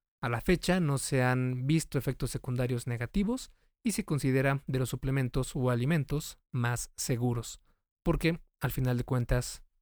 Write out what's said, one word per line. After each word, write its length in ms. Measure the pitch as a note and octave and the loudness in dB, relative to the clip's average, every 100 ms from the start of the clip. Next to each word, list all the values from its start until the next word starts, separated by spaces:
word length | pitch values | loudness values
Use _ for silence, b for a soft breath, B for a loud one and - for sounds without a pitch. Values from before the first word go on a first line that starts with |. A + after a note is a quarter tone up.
| _ - | _ -8
A 80 | B2 | -2
la 100 | A#2 | -2
fecha 400 | - F3+ - F#3 | 2 2 4 2
no 160 | D#3+ C3+ | 2 0
se 260 | - C3+ | 0 2
han 440 | B2+ B2+ B2+ B2+ C3 | 4 2 0 -2 2
visto 320 | D#3+ - C#3 | 0 0 -4
efectos 320 | C#3 B2+ B2+ | -4 -4 -4
secundarios 560 | - - B2 B2 A#2+ B2 | -6 -4 -2 0 -2 -4
negativos 640 | A#2 A#2+ G3 G#3 B3+ - - _ _ | -4 -2 0 0 -2 -6 -20 _ _
y 80 | A3+ | -4
se 120 | G3+ | -2
considera 600 | - D3 C3+ C3 C3+ C#3 - | -2 0 2 2 2 0 -2
de 140 | C3 | -2
los 80 | C3 | -2
suplementos 640 | C3 C3+ C3+ B2+ C3+ B2+ | -2 -2 0 0 -2 -2
o 160 | D#3 B2 | 0 2
alimentos 680 | B2 B2+ E3 B2+ C#3+ - - _ | 2 2 0 0 -4 -6 -14 _
más 400 | B2 A#2+ A#2+ - - | -2 0 -2 -6 -8
seguros, 640 | - A#2+ B2 A#2+ - - _ _ _ _ | -2 0 0 0 -6 -14 _ _ _ _
porque 380 | - D#3 E3 E3+ - - | 0 2 2 0 -6 -6
al 120 | C3 | -4
final 260 | - B2+ B2 | 0 0 0
de 60 | |
cuentas, 580 | - B2+ A#2 B2 - - - _ | 0 0 2 0 0 -12 -18 _